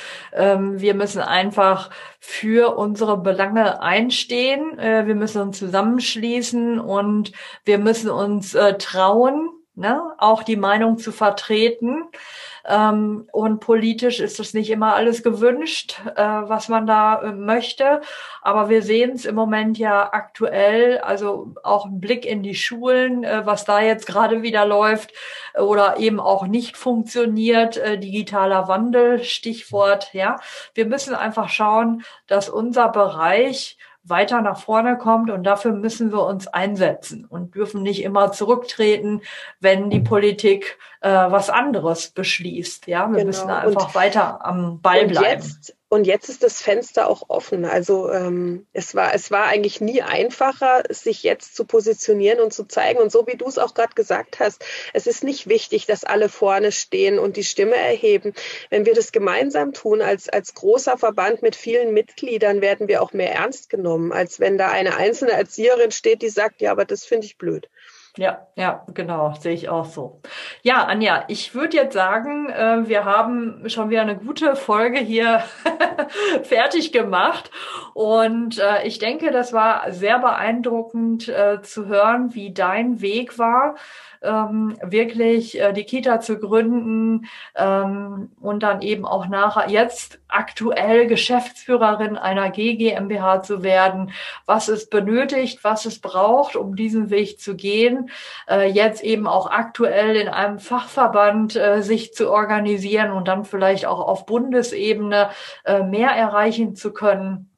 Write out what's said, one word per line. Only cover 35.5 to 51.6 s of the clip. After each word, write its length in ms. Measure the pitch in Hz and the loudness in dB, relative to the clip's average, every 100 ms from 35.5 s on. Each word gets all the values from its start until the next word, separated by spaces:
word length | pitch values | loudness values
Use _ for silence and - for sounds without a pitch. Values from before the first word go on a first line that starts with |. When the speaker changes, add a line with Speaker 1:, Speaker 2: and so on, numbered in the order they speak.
| 202 233 | 2 0
Speaker 1:
müssen 400 | 202 220 220 226 | -2 -4 -2 -2
wir 120 | 208 | 0
uns 220 | 185 196 - | -2 -4 -6
einsetzen 800 | 175 196 196 170 - - 113 - | -4 -2 0 0 0 -10 -16 -14
und 300 | 170 175 196 | -12 -10 -6
dürfen 260 | 208 202 | -6 -4
nicht 220 | 196 202 | -4 -4
immer 280 | 196 202 196 | 0 2 2
zurücktreten, 920 | 202 208 240 - - 214 208 208 208 - - - - | 2 0 0 0 0 2 2 0 -4 -8 -18 -18 2
wenn 300 | 190 196 202 | 4 4 2
die 100 | 208 | 0
Politik, 800 | - 208 208 202 208 196 - - - - | 2 4 4 4 2 2 0 -14 -20 -4
äh, 80 | 196 | 2
was 400 | 190 185 196 196 | 4 4 2 2
anderes 640 | 240 285 208 160 160 - | 0 2 0 -2 -2 -6
beschließt. 720 | - 185 - 175 170 - - - | -6 -4 -4 -6 -8 -10 -12 -6
Ja, 220 | 170 208 | -2 0
wir 80 | 214 | 0
Speaker 2:
Genau. 100 | 196 | 0
Speaker 1:
müssen 240 | 190 190 | -2 -4
Speaker 2:
Und 0 | |
Speaker 1:
einfach 460 | 185 214 196 170 190 | 0 2 2 0 2
weiter 500 | 196 208 160 - - | 2 2 0 -4 -6
am 340 | 180 175 170 | -4 -4 0
Ball 220 | 185 185 | 4 4
Speaker 2:
und 60 | 208 | 4
Speaker 1:
bleiben. 340 | 165 226 - | 4 2 2
Speaker 2:
jetzt, 340 | - - - - _ | -6 -16 -20 -20 _
und 200 | 214 190 | 2 4
jetzt 220 | 202 - | 0 -2
ist 140 | 254 | 0
das 180 | 240 - | 0 0
Fenster 460 | - 208 247 - - | 0 0 0 0 0
auch 160 | - - | 0 -2
offen. 340 | - - 185 | -6 -4 -4
Also, 480 | 170 - 175 190 185 | -2 -2 0 0 0
ähm, 540 | 185 180 180 175 180 - | -2 -2 -2 -4 -6 -8
es 220 | - - 196 | -10 -6 -2
war, 180 | 185 | 0
es 160 | 175 - | -2 -2
war 140 | 202 208 | 0 2
eigentlich 360 | 208 208 - | 0 -2 -4
nie 200 | 214 262 | -2 -2
einfacher, 800 | - - 240 - 269 262 262 254 - | -2 -2 -2 0 -2 0 2 2 0
sich 340 | - - 214 | -6 -4 -2
jetzt 320 | 180 - - | -2 -2 -6
zu 80 | - | -10